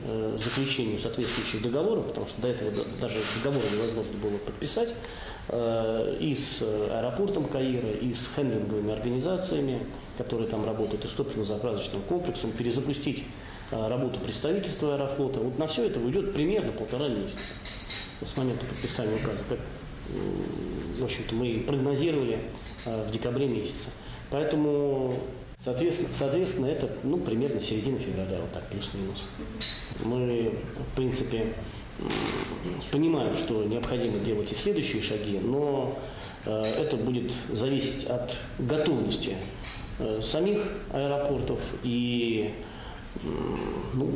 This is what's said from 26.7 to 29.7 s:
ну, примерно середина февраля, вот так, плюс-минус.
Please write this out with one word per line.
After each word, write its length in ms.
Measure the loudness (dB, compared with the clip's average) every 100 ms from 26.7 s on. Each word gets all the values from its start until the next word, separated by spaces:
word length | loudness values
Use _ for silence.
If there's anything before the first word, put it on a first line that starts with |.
| 2 0 0
ну, 160 | 0 2
примерно 420 | 2 2 2 2
середина 380 | 0 0 2 0
февраля, 420 | 0 -2 0 -2
вот 120 | -2
так, 140 | -6 -6
плюс-минус. 560 | -4 -4 -4 -4 -4 -6 -8 -8 -2 -2